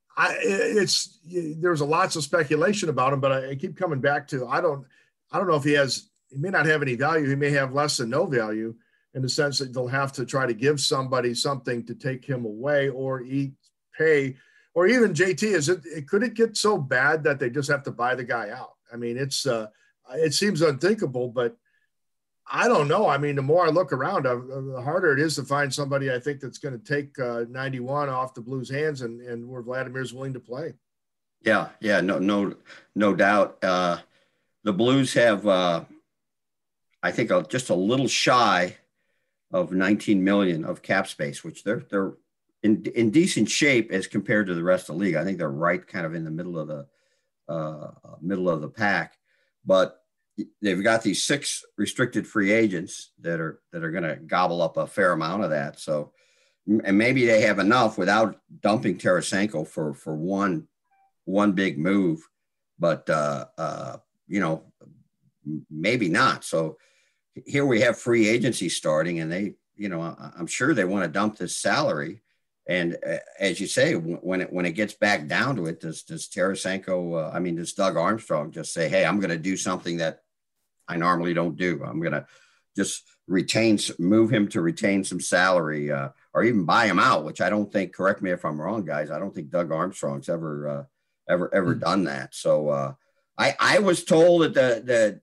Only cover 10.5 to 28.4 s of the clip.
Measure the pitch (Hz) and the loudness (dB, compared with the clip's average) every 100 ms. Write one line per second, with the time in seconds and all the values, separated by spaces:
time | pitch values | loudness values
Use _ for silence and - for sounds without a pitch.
10.5 | 107 135 147 - 139 131 127 123 120 147 | 0 0 2 0 0 0 0 0 -2 -2
11.5 | 135 135 120 117 117 135 131 - 127 113 | -2 -4 -4 -6 -8 -6 -6 -6 -4 -6
12.5 | 107 139 147 139 127 135 131 123 135 139 | -4 0 2 0 -2 -4 -4 -4 -4 -4
13.5 | 135 _ _ _ - 160 147 139 135 _ | -8 _ _ _ 0 4 4 2 -6 _
14.5 | _ _ 165 185 254 220 156 190 160 214 | _ _ 2 6 6 4 4 2 2 0
15.5 | 180 143 180 165 156 139 202 247 - 226 | 2 2 0 -4 -12 -2 0 0 2 0
16.5 | 214 208 196 135 127 139 160 151 135 - | 2 2 2 0 2 2 2 0 0 -2
17.5 | 131 139 143 - 110 120 127 120 120 104 | -2 -2 -2 -4 -4 -2 -2 -4 -6 -6
18.5 | 120 113 _ _ 120 120 120 139 - 139 | -10 -16 _ _ -8 -6 -4 -4 -4 -2
19.5 | 113 107 _ _ _ - 127 160 147 202 | -2 -4 _ _ _ -10 -2 0 2 0
20.5 | 165 165 135 175 220 160 123 123 120 120 | 2 2 2 0 0 -2 -4 -4 -2 -2
21.5 | - _ _ _ _ _ _ _ _ - | -4 _ _ _ _ _ _ _ _ -8
22.5 | 143 214 208 143 180 202 139 147 139 135 | 0 2 4 2 2 2 2 0 -2 2
23.5 | 165 165 156 185 131 147 190 131 123 127 | 4 4 2 0 -2 -2 0 0 -2 -6
24.5 | 135 135 131 131 175 180 139 160 143 127 | -10 -10 -8 -4 0 2 4 2 -2 -2
25.5 | 139 143 131 139 139 135 123 147 139 127 | 0 0 -2 -2 -2 -2 -4 -6 -8 -10
26.5 | - 143 120 - 143 143 143 123 117 120 | -10 -10 -10 -4 -4 -4 -6 -6 -4 -6
27.5 | 127 135 131 123 143 143 131 127 - | -6 -6 -6 -4 -2 -2 -4 -6 -8